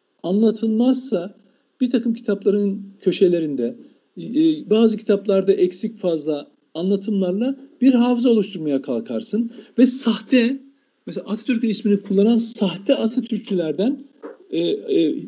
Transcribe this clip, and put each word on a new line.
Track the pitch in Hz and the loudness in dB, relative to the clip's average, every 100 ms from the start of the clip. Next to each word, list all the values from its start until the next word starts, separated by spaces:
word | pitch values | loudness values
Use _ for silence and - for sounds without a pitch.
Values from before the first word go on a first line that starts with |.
| _ _ | _ _
anlatılmazsa | 165 196 220 220 220 220 254 254 - 190 185 - _ _ _ _ | -2 2 2 2 0 2 2 0 -2 -6 -6 -14 _ _ _ _
bir | 247 | -2
takım | 247 233 | 0 -2
kitapların | 220 - 196 208 208 202 196 - - | -4 -2 0 2 2 0 -2 -10 -4
köşelerinde, | 196 - 185 170 156 131 120 - - _ _ - | -2 4 4 4 0 -2 -4 -6 -16 _ _ -14
e, | 160 135 160 156 - | -4 2 2 0 0
bazı | 214 226 214 | 4 4 2
kitaplarda | - 202 - 190 190 | 0 -2 2 2 2
eksik | - 180 - 214 - | 2 0 -2 -10 -6
fazla | 185 160 147 147 147 _ _ | -4 -2 -2 -6 -8 _ _
anlatımlarla | 160 185 196 220 202 180 196 254 269 - _ | -6 -2 -2 0 -2 -2 -2 -4 -6 -12 _
bir | 262 | 2
hafıza | 247 247 240 254 | 4 2 2 4
oluşturmaya | 226 190 170 151 139 | 2 2 -4 -2 -2
kalkarsın | - 117 - 113 - 214 233 - - - | -2 -4 -4 -6 -4 -4 -4 -8 -6 2
ve | 247 | 2
sahte, | - 233 196 - 254 233 269 - _ _ _ - | 2 -2 -4 2 2 2 -2 -10 _ _ _ -14
mesela | 156 - | -12 -8
Atatürk'ün | 214 - 226 226 | -8 -4 -2 -2
ismini | 196 208 202 | -2 0 0
kullanan | - 190 214 233 | 2 2 4 4
sahte | 226 - 190 185 - | 0 -2 -2 -2 0
Atatürkçülerden, | 269 220 254 - 202 - 185 160 147 226 294 - _ - - _ | 0 0 -2 -4 -6 -2 -2 -2 0 -2 -2 -10 _ -20 -20 _
e, | 165 | -4
e, | 170 - - 165 156 - | -2 -4 -2 0 0 -2